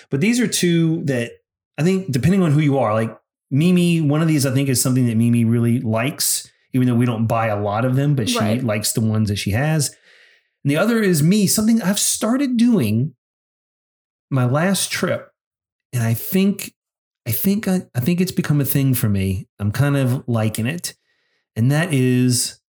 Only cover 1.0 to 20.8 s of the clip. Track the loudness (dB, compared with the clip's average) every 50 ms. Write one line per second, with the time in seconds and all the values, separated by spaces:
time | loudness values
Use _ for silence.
1 | -2 -2 -2 -2 -4 -6 -10 -16 _ _ _ _ _ _ _ -2 0 0 0 0
2 | -2 -2 -2 0 2 2 2 2 2 2 2 2 2 2 2 0 0 0 0 0
3 | -2 -4 -6 -12 _ _ _ _ _ -4 0 0 2 4 4 4 2 2 2 0
4 | 0 0 0 0 2 2 2 2 0 0 0 0 0 0 0 0 0 0 0 2
5 | 0 0 2 2 2 2 2 2 2 2 2 2 2 0 0 0 -2 -2 -2 -2
6 | -2 -4 -4 -4 -4 -4 -4 -4 -6 -12 _ _ _ _ -2 0 2 2 2 2
7 | 2 0 0 0 0 0 0 0 0 0 -2 -2 -2 -2 -2 0 0 0 0 0
8 | 0 0 0 0 0 0 0 0 0 0 0 0 -2 -2 -2 -2 -4 -4 -2 0
9 | 0 0 0 0 0 0 -2 -2 -2 -2 -2 0 0 0 0 0 -2 -4 -6 -12
10 | _ _ -20 -20 -20 _ _ _ _ _ _ _ -4 -2 0 0 2 2 2 2
11 | 2 2 2 2 2 2 4 4 2 2 0 0 2 2 2 2 2 0 -2 0
12 | -2 -2 -2 -2 -2 0 0 0 0 0 0 2 2 4 4 2 2 0 0 0
13 | -2 -4 -6 _ _ _ _ _ _ _ _ _ _ _ _ _ _ _ _ _
14 | _ _ _ _ _ -4 -2 0 0 0 0 0 0 0 0 -2 -2 -4 -4 -4
15 | -2 -2 -4 -4 -8 -12 _ _ _ _ _ _ _ _ _ _ _ _ -6 -2
16 | -2 0 -2 -2 -4 -2 0 0 2 0 0 -2 -6 -14 -16 _ _ _ _ _
17 | _ _ _ _ -8 -6 -6 -2 0 0 0 0 0 -2 -2 -2 -4 -6 -6 -4
18 | -2 0 0 0 0 -2 -2 -2 -2 0 2 0 0 0 0 0 2 2 0 0
19 | 0 0 0 0 0 0 -2 -4 -6 -10 _ -6 -4 -2 0 0 0 2 2 0
20 | 0 0 -2 -2 -4 -4 -2 -2 -2 -2 -2 -4 -4 -6 -6 -6